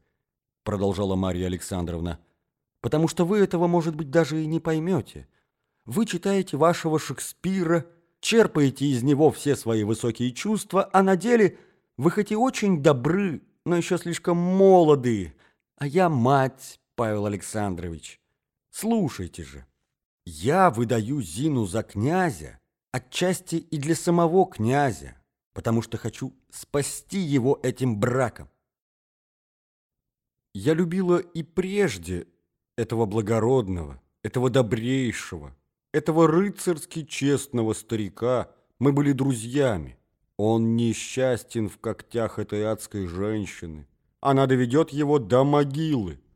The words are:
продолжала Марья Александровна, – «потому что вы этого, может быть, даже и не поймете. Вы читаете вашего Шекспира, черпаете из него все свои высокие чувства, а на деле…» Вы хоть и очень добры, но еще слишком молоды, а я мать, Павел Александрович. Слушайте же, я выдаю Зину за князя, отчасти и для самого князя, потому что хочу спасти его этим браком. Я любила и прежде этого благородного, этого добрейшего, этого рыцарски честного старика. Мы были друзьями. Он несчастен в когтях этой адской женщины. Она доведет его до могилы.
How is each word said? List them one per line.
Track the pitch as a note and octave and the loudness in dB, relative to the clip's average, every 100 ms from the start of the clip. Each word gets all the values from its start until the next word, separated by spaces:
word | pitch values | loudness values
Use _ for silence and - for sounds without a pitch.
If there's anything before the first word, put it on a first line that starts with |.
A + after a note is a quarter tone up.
| _ _ _ _ _ _ | _ _ _ _ _ _
продолжала | - G2+ G2 F#2 G2 F#2+ | -6 -2 0 0 -2 0
Марья | F#2+ F2+ F2+ | -2 -2 -4
Александровна, – | F2+ - F#2 F2 E2+ E2+ D#2 _ _ _ _ _ _ | -6 -6 -6 -6 -6 -8 -8 _ _ _ _ _ _
«потому | A#2 D3+ D#3+ | -4 0 0
что | - F3 | 0 0
вы | G#3 | 2
этого, | F#3+ E3+ F3 | 2 2 2
может | E3+ D#3+ D3+ | 2 0 -6
быть, | C#3+ | 0
даже | E3 C#3+ D#3+ | 0 2 -2
и | D#3 | -2
не | D#3+ | -2
поймете. | E3 D#3+ E3 E3 - D2 C2+ _ _ _ _ _ - | -2 -2 0 -2 -4 -12 -20 _ _ _ _ _ -6
Вы | C#3+ A#3 | -2 -2
читаете | E3+ G3 G3 F#3 C3+ | -2 0 0 -2 2
вашего | D#3+ E3 E3 D#3 | 2 2 0 -2
Шекспира, | - C3 - - F3+ F#3+ D#3+ E3+ - _ _ _ | -4 -10 -12 -8 -4 -2 0 0 -2 _ _ _
черпаете | - A3+ G#3 D#3+ C#3 - C#3+ | 2 4 4 4 2 2 0
из | B2 | 2
него | C3+ C#3 D#3 | 2 4 4
все | - C#3+ B2+ | 4 -2 -2
свои | A2+ A2+ | 0 0
высокие | G#2 A2 A#2+ A2+ B2 | 0 -2 -2 -2 -4
чувства, | A#2 G#3 G#3 - F#3 - | -4 -4 -4 -2 -2 2
а | F#3+ | 2
на | F#3+ F#3 | 4 2
деле…» | G#3+ A#3 F#3+ - _ _ _ - | 2 4 4 0 _ _ _ -2
Вы | D#3+ | 0
хоть | G3+ G3+ | 0 -2
и | G#3+ | 0
очень | C4 - G3+ E3 | 0 0 0 4
добры, | D3+ C3 C3+ F#3+ G3 C3+ - _ D#3+ | 4 4 2 0 -2 -4 -12 _ -2
но | F3 | -2
еще | E3 F3 | 0 -4
слишком | F3 D#3+ - F3 | -4 -4 -2 0
молоды, | F3+ F#3+ G3 F#3 D#3 C#3+ B2 G#2+ E2 - _ _ _ - | 2 6 8 8 8 4 2 -2 -4 -12 _ _ _ -8
а | C#3+ | -2
я | D#3+ F3 | 2 2
мать, | C#3 B2 C#3 C3 - - - _ - | 2 4 4 2 -4 -20 -20 _ -4
Павел | A2+ G#2+ G#2 | -2 -2 -2
Александрович. | G2+ - A2 G2+ F2 E2+ D#2+ - - _ _ _ _ _ | -4 -6 -6 -4 -6 -8 -12 -16 -20 _ _ _ _ _
Слушайте | - A3 A3+ D#3+ - F2 - | -8 -2 0 0 -4 -10 -12
же, | C#2 C2+ - _ _ _ _ _ - | -16 -18 -20 _ _ _ _ _ -18
я | D2+ G#2 F3+ F3+ | -4 0 4 4
выдаю | A2+ A#2+ A#2+ G#2+ D3 | 2 0 0 -2 -4
Зину | E2+ E2+ D#3 C3 G2 | -6 -4 -2 0 -2
за | G#2+ | -4
князя, | - G2+ B2+ F#3 F3+ E2+ D2+ - _ _ _ | -6 -2 0 0 0 -4 -12 -20 _ _ _
отчасти | C3 - - F3+ F3+ - E3 | -10 -8 -2 -2 -2 -4 -8
и | - D3+ | -6 -4
для | C#3+ D#3+ | -2 -2
самого | - E3+ E3+ F#3 F#3 | 2 2 4 4 2
князя, | - A2 C#3 C#3 D2+ C#2 - _ _ _ | 0 0 2 0 -2 -12 -20 _ _ _
потому | - A#2 A#2 | -6 -2 0
что | - A2 | -2 -8
хочу | A2+ - C3 - _ | -10 -8 -12 -12 _
спасти | - - C#3+ C3+ - - G3 | -20 -6 -4 -4 -8 -8 -4
его | D#3+ C#3 B2 C#3 | 0 2 2 0
этим | C3 - B2+ G#2 | -2 -2 -2 0
браком. | A#2 B2+ A#2+ - - _ _ _ _ _ _ _ _ _ _ _ _ _ _ _ _ _ _ _ _ | 0 0 -2 -6 -18 _ _ _ _ _ _ _ _ _ _ _ _ _ _ _ _ _ _ _ _
Я | G2 A2 D#3+ | -4 0 0
любила | F3 F#3 F3+ F3 | 0 0 2 0
и | - E3 | -2 -10
прежде | - - F#3+ G3+ F3+ F#2+ E2 F2 - _ _ _ _ - | -6 -6 -2 0 0 -2 -6 -8 -8 _ _ _ _ -6
этого | A2+ A2+ G#2+ | -4 -2 0
благородного, | A2 G#2+ A2 A#2 C3+ F#2+ F2+ D2 C2+ _ _ | 0 0 2 2 2 0 -6 -8 -16 _ _
этого | - B2+ B2+ | -6 -2 2
добрейшего, | C3 A2+ A2+ A#2 C3+ B2 - - E2+ C#2+ - _ _ _ | 2 2 -2 -2 -2 -2 -4 -10 -14 -14 -20 _ _ _
этого | D#3 D3+ D#3+ D#3+ | -4 0 4 6
рыцарски | E3 G3+ G3+ F#3 D#3 - E3 | 4 0 -2 -4 -4 -8 -12
честного | C#3+ - C#3 C3+ - A#2+ A2 | -10 -2 0 0 0 -2 -2
старика. | G#2+ - A2 G2 - A#2+ B2 - _ _ - | -2 -4 -6 -6 -4 -2 0 -4 _ _ -2
Мы | C3+ | 0
были | C#3+ C#3+ | 2 2
друзьями. | C3 C#3 A#2 A#2 C3+ C3+ F#2+ C2+ - _ _ _ - | 2 0 -2 -2 0 2 0 -6 -16 _ _ _ -2
Он | G#2 A2+ A2+ A#2 | 2 2 2 2
несчастен | A#2 G#2 - B2+ C3 A2+ - A#2 G2+ | 0 -2 -6 -2 0 0 -4 -6 -6
в | - | -6
когтях | A2+ - - A#2 A2 - | -8 -8 -6 -4 -4 -4
этой | G2+ G#2 G#2+ | -6 -2 -2
адской | G#2+ - G#2 F2+ | -4 -6 -6 -6
женщины. | F2 G#2 A2 F#2+ - E2+ D#2 C#2+ _ _ _ | -4 -4 -4 -6 -10 -14 -14 -18 _ _ _
Она | C#3 C3+ C3+ | 2 4 4
доведет | C3 B2 C#3+ D#3+ | 2 4 2 2
его | C#3 C#3+ D3 | 0 2 0
до | G2+ B2 | 4 4
могилы. | C#3+ C#3+ C#3+ C#3+ D#3+ C3+ F2+ C#2+ _ | 4 4 2 -2 -2 -2 -4 -10 _